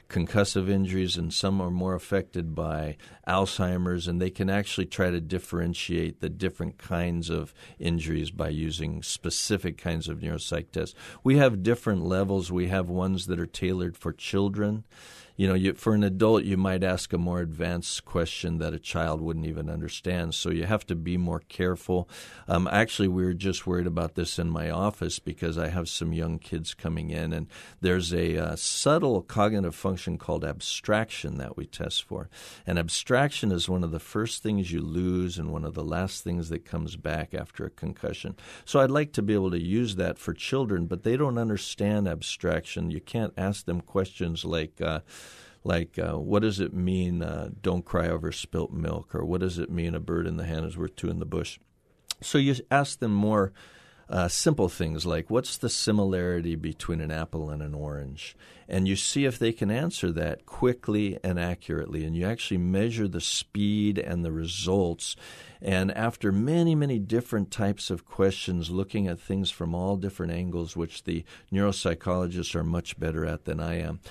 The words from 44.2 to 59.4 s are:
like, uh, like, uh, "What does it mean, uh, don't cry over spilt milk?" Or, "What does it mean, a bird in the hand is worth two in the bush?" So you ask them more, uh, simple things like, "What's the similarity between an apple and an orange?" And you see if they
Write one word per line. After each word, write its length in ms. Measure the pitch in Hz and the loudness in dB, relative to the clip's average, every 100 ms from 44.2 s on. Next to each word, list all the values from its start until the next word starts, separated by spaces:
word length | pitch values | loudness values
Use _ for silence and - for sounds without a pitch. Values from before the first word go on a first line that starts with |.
| 87 80 85 | -4 -2 -2
like, 340 | 82 78 - | -2 -2 -2
uh, 180 | 80 80 - - - - - - | -2 -2 -6 -18 -20 -20 -20 -8
like, 360 | - 85 82 - | 0 0 0 -2
uh, 140 | 82 | -2
"What 280 | 76 82 104 | -2 2 4
does 180 | 110 98 | 4 2
it 140 | 92 | -2
mean, 480 | 92 90 92 90 87 | 0 2 2 2 0
uh, 300 | 80 80 78 - | -2 -4 -8 -4
don't 240 | 95 87 - | 0 0 0
cry 220 | 90 82 | 0 0
over 240 | 85 80 | 0 -2
spilt 420 | - - 85 - | -6 -4 -4 -2
milk?" 400 | - 80 78 78 | -2 -2 -4 -6
Or, 100 | - | -4
"What 180 | 80 90 | -2 0
does 180 | 92 85 | 0 -2
it 100 | - | -2
mean, 240 | 85 85 | -2 -2
a 60 | 82 | -2
bird 260 | 80 85 85 | -2 -2 0
in 120 | 82 | -2
the 80 | 85 | -2
hand 200 | 80 80 | -2 -4
is 100 | 85 | -4
worth 200 | 82 - | -6 -4
two 160 | 87 | -4
in 80 | 85 | -2
the 60 | 80 | -4
bush?" 340 | 82 80 - _ _ _ _ - - | -4 -6 -10 _ _ _ _ -12 -10
So 200 | - 147 | 0 4
you 160 | 139 131 - | 4 2 2
ask 260 | 139 143 - | 2 2 0
them 160 | 117 | 2
more, 400 | 101 107 107 98 - - - - - - | 4 6 4 2 -2 -20 -20 -20 -20 -4
uh, 180 | 90 87 | 0 2
simple 420 | - 165 147 92 | 4 4 6 2
things 360 | - 82 78 85 | 2 -2 0 0
like, 240 | 80 - | -2 2
"What's 280 | 110 - - | 0 0 -2
the 120 | 120 | -2
similarity 840 | - - 107 98 92 90 87 85 82 | 0 2 4 4 2 0 0 0 -2
between 440 | 78 76 - 82 | -4 -6 -4 -2
an 120 | 78 | -2
apple 400 | 80 80 82 76 | -4 -4 -4 -4
and 100 | 76 | -4
an 140 | 76 73 | -6 -6
orange?" 600 | 76 73 67 71 - - - - - | -6 -6 -8 -10 -14 -16 -20 -20 -4
And 200 | 92 95 | 2 2
you 80 | 95 | 2
see 300 | - 143 139 | 0 2 2
if 120 | |
they 140 | 117 | 2